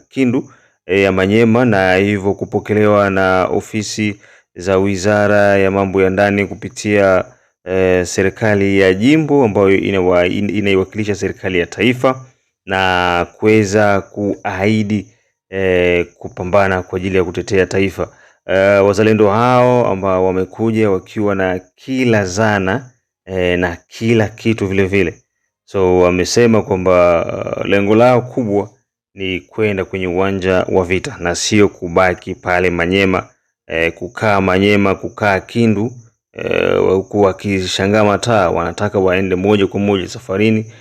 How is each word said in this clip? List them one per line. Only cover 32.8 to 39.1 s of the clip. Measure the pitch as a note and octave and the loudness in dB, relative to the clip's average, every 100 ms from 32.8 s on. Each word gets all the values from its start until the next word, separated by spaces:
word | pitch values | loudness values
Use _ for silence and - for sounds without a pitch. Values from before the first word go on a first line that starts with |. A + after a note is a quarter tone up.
| E2+ F#2+ F#2+ F#2 - _ _ _ - | 0 0 2 0 -4 _ _ _ -8
eh, | E2 E2 | -4 -2
kukaa | - F2+ - A2 G2 | -4 -12 -4 0 2
Manyema, | F#2+ F#2 G2+ G#2 G2 | 2 2 2 4 2
kukaa | F#2 F2 - G#2+ F#2+ | -2 -6 -4 0 0
Kindu, | - A#2+ A#2 G2+ A#2 - - _ _ | -2 0 0 0 -4 -8 -20 _ _
eh, | - - - - F#2+ | -10 -4 -2 0 0
huku | F#2+ F#2+ F#2+ G#2 | 2 0 -2 0
wakishangaa | G2+ F#2 G#2 G2 F#2 - G2 G#2+ | 0 0 -4 -4 -4 -2 0 2
mataa, | G#2 G2 A#2 A2 F2 | 2 0 0 0 0
wanataka | E2+ E2+ F2 G#2 G#2 | -2 -4 -6 -4 0
waende | F#2 | 0